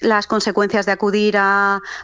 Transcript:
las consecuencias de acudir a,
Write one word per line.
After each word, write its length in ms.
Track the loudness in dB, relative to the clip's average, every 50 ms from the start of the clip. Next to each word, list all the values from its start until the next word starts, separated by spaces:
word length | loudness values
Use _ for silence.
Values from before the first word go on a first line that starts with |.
las 260 | 0 0 2 2 0
consecuencias 600 | 0 -2 -2 -2 -2 0 0 -2 0 0 0 0
de 80 | 0 -2
acudir 420 | -2 0 0 0 2 2 2 2 2
a, 440 | 2 2 2 2 2 2 0 -2 -4 -10 -14 -10